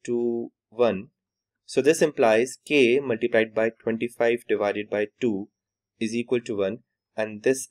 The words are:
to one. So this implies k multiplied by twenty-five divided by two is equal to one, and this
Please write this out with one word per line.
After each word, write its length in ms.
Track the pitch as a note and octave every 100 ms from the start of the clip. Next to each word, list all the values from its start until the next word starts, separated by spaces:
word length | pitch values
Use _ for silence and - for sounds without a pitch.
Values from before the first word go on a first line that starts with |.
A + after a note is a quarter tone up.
| -
to 460 | A#2+ A#2+ A#2 A#2+ _ _
one. 400 | A2 A#2+ F#2+ G2 _ _ _ _ _ -
So 160 | -
this 200 | C3+ D#3+
implies 560 | D#3+ - A#2 A2 C3 - -
k 340 | D3 A#2+ C3
multiplied 540 | C3+ A2+ A#2+ A#2 A2
by 160 | A2 A2+
twenty-five 760 | - - A2+ A#2+ - A#2+ A#2+ -
divided 420 | G#2 G#2 G2+ G#2
by 180 | G#2 G#2 -
two 300 | B2 G2 G2+ _ _ _ _ -
is 160 | A2+ A#2
equal 260 | A#2 B2
to 160 | A#2+ G2+
one, 220 | F#2+ A#2 _ _ _ -
and 260 | A2 G#2+
this 240 | C3 C3 -